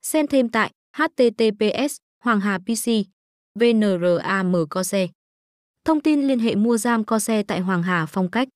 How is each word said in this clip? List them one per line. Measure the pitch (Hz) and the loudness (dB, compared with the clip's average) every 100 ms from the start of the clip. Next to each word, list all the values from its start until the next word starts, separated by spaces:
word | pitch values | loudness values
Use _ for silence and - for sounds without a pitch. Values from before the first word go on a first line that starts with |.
Xem | - 311 294 | -2 -2 0
thêm | 277 240 | 0 0
tại | 226 208 _ _ - | -2 -4 _ _ -4
H | 320 - | -4 2
T | 240 226 | 2 4
T | 226 208 | 0 2
P | 214 - 285 | -2 0 -4
S | - _ _ | -6 _ _
Hoàng | 247 214 | -2 0
Hà | 202 190 | 0 -4
P | 185 | -4
C, | 226 - 220 202 _ _ _ _ 202 | -4 0 -2 -2 _ _ _ _ 0
V | 240 | 2
N | 220 | 4
R | 214 180 175 170 | 2 2 2 0
A | - 190 | 0 -2
M | 185 180 156 | 0 0 0
Corsair. | 185 185 202 180 _ _ _ _ _ _ _ | -4 -2 -2 -4 _ _ _ _ _ _ _
Thông | - 311 | -2 0
tin | 311 294 277 | 2 2 2
liên | 254 | 0
hệ | 226 | 0
mua | 196 226 233 | 2 2 2
ram | 240 233 | 0 -2
Corsair | 214 226 - 220 202 | 0 -2 0 -2 -2
tại | 180 | -4
Hoàng | 185 185 | -2 -2
Hà | 175 180 156 | 0 -2 -2
Phong | - 185 | -4 -2
cách. | 220 262 | -2 -4